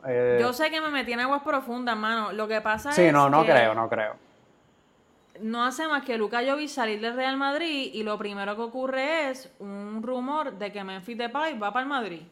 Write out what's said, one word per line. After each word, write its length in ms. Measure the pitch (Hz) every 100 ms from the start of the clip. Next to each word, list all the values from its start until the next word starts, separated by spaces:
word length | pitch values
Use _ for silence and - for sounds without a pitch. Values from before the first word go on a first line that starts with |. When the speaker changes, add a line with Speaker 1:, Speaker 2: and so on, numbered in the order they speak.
| 135
Speaker 1:
eh 320 | 123 123 120
Speaker 2:
Yo 120 | 175
sé 160 | 247 311
que 100 | 320
me 100 | 311
metí 220 | 277 233
en 80 | 233
aguas 220 | 254 285
profundas, 540 | 294 277 262 240 247 214
mano. 340 | 214 226 208
Lo 140 | 208 214
que 120 | 214
pasa 300 | 214 220 285
Speaker 1:
Sí, 100 | 294
Speaker 2:
es 100 | 170
Speaker 1:
no, 160 | 147 139
no 140 | 151
Speaker 2:
que 80 | 165
Speaker 1:
creo, 240 | 135 113
no 160 | 113 113
creo. 240 | 113 107 - _ _ _ _ _ _ _ _ _ _ _ -
Speaker 2:
no 200 | 220 240 247
hace 200 | 262 320
más 160 | 285
que 140 | 269 226
Luka 220 | 208 240
Jovic 260 | 262 294 294
salir 280 | 277 220 208
del 120 | 226
Real 220 | 247 262 269
Madrid 540 | 277 294 339 277 262
y 100 | 214
lo 140 | 214 208
primero 400 | 208 202 196 208
que 60 |
ocurre 680 | 233 254 262 262 285 320 277
es 240 | 262 - -
un 440 | 202 202 208 220
rumor 500 | 226 254 262 302 277
de 180 | 196 202
que 100 | 202
Memphis 360 | 190 190 185 226
Depay 400 | 233 277 320 240
va 120 | 208
para 80 | 247
el 60 | 277
Madrid. 320 | 277 202 165 170